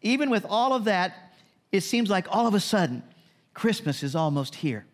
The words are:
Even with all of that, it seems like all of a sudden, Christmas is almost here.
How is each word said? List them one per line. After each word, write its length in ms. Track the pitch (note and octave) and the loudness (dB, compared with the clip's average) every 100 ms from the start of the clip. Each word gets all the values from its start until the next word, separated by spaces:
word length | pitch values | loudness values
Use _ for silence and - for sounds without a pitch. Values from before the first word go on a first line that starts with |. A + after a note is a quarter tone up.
Even 260 | G#3+ C4+ D4 | 0 0 2
with 160 | A3+ F3 | 0 0
all 280 | G#3 B3+ | 0 2
of 100 | C4 | 2
that, 480 | G#3+ F#3+ F#3 - - _ _ _ _ | 2 0 0 -6 -20 _ _ _ _
it 80 | G3 | -2
seems 300 | - A#3 A3 | 0 0 2
like 160 | G3 F3 | 0 0
all 180 | G3 A#3 | 0 2
of 60 | |
a 80 | G#3 | 2
sudden, 420 | - G#3 D#3 B2 - - _ _ _ | 2 2 2 -2 -10 -20 _ _ _
Christmas 480 | - A3+ G#3+ D3+ C#3 | -2 0 0 -2 -4
is 120 | C#3+ | -4
almost 420 | D3+ D#3+ C#3+ C3 - | 0 0 0 -4 -4
here. 280 | D#3 A2 - | -4 -6 -10